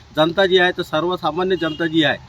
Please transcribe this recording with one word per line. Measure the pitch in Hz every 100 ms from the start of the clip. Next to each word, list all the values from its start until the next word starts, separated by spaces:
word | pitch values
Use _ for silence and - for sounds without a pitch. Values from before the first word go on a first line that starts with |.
| - -
जनता | 156 175 190
जी | 185
आहे | 180
तर | 180
सर्वसामान्य | 175 156 170 180 170 156 185 185
जनता | 165 156 170
जी | 160
आहे | 147 113